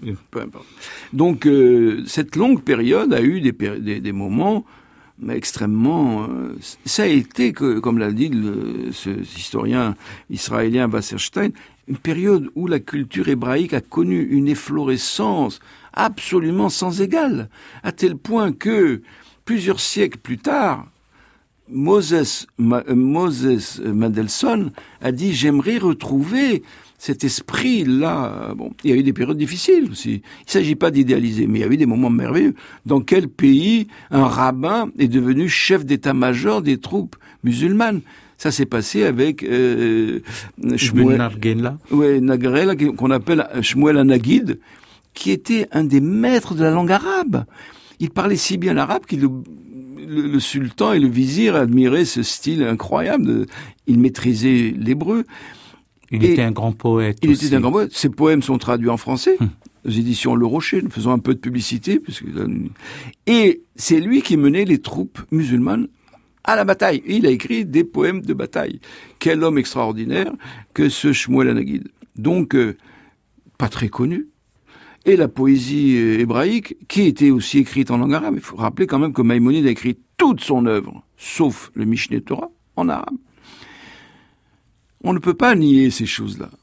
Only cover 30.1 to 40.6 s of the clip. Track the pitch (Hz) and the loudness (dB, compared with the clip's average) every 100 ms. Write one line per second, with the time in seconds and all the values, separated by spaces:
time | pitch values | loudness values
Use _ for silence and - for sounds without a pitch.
30.1 | 104 - - - 196 156 151 170 139 127 | -6 -10 -18 -4 0 0 0 2 2 2
31.1 | 127 117 110 110 107 104 135 123 117 123 | 2 0 0 0 0 2 2 2 2 2
32.1 | 117 123 160 196 - - - 110 139 - | 2 0 2 2 0 -10 -10 0 0 2
33.1 | 185 156 - 139 135 190 226 208 - - | 2 2 2 4 4 4 2 0 -10 -2
34.1 | 139 127 113 131 131 156 226 220 - 131 | 2 2 2 0 0 -2 -2 -2 -2 0
35.1 | 127 123 131 175 - - 185 139 139 143 | 2 2 2 0 0 2 0 0 -2 0
36.1 | 135 127 123 196 214 147 131 - 196 175 | 0 0 0 0 0 0 -2 -2 -6 -6
37.1 | - - _ 123 120 165 208 233 190 - | -12 -20 _ -2 0 2 2 2 -2 -6
38.1 | - - - 156 143 135 117 104 208 196 | -18 -20 -6 -4 -2 0 -2 -2 0 0
39.1 | 123 151 147 - 123 127 117 117 113 110 | 2 0 0 -2 2 2 2 2 2 0
40.1 | 117 - - - - | -4 -8 -16 -16 -8